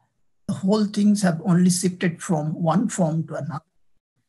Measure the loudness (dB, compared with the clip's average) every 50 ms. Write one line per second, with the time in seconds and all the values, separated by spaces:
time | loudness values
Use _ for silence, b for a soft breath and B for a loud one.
0 | _ _ _ _ _ _ _ _ -10 -8 -8 -4 0 0 2 2 2 0 0 2
1 | 4 4 4 4 2 0 0 0 0 2 4 4 4 4 2 2 0 -2 -2 0
2 | -2 -2 -2 -4 -4 -4 -4 -2 -2 -4 -4 -2 -2 0 2 2 0 -2 -2 -2
3 | -2 0 0 -4 -4 -6 -8 -10 -8 -8 -10 -12 _ _ _ _ _ _ _ _
4 | _ _ _ _ _